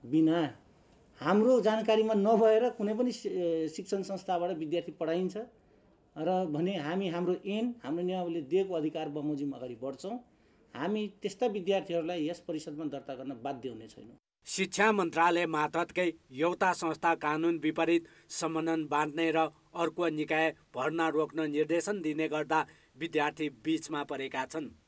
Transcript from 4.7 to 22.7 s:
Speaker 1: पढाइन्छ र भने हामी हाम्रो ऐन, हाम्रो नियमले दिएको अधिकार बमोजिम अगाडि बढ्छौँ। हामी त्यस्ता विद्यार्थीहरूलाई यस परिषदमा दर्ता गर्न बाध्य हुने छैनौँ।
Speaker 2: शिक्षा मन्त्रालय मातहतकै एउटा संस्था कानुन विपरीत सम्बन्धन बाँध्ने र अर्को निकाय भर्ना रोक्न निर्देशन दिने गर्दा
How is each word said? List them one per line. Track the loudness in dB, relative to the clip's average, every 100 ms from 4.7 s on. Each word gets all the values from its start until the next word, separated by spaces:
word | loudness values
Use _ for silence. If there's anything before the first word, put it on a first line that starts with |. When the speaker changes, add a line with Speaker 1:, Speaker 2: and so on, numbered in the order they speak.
| -4 -4
Speaker 1:
पढाइन्छ | -6 -2 0 0 -4 -12 _ _ _ _ _ _ -4
र | 0 0 0
भने | 0 0 -2
हामी | -2 -2 -2
हाम्रो | -2 0 -2 -2
ऐन, | -2 -2 -4
हाम्रो | -6 -4
नियमले | -2 -2 -4 -4
दिएको | 0 0 0
अधिकार | -2 -2 -4 -6
बमोजिम | -4 -4 -2 -4
अगाडि | -6 -10
बढ्छौँ। | -8 -8 -8 -8 -10 -12 _ _ _ _ -6
हामी | -2 -2 -4 -6
त्यस्ता | -8 -2 -2
विद्यार्थीहरूलाई | 0 0 0 0 -4 -2 -2 -4
यस | -4
परिषदमा | -6 -8 -6 -8
दर्ता | -8 -8 -10
गर्न | -10 -10 -8
बाध्य | -8 -6 -8
हुने | -10 -16
छैनौँ। | -18 -20 -20 _ _
Speaker 2:
शिक्षा | -8 -2 -2 4 4
मन्त्रालय | 4 2 4 4 4 2
मातहतकै | 0 0 0 -2 0 0 -2 _
एउटा | 0 0 4 2
संस्था | 2 -2 0 2
कानुन | 2 0 0 0 0
विपरीत | -2 0 4 2 2 -20 _
सम्बन्धन | -6 -2 -2 0 0 0
बाँध्ने | 0 0 0 2
र | 2 0 -2 _
अर्को | -2 -2 0 -2
निकाय | 0 0 2 2 0 _
भर्ना | -4 -2 0 0
रोक्न | 2 0 -2 -2
निर्देशन | 0 2 2 0 -2
दिने | -2 -2 -2
गर्दा | -2 0 0 0